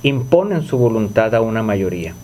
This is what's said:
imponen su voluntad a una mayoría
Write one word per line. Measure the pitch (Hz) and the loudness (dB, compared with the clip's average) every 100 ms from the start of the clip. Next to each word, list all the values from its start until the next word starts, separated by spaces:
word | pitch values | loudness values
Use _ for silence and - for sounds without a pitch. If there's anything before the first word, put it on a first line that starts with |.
imponen | 139 135 123 170 202 175 | 0 -2 2 2 2 -4
su | - 127 | -2 2
voluntad | 120 113 104 107 110 | 2 2 0 0 2
a | 113 | 2
una | 113 110 | 0 0
mayoría | 110 101 95 87 82 82 | 0 0 -2 -4 -8 -10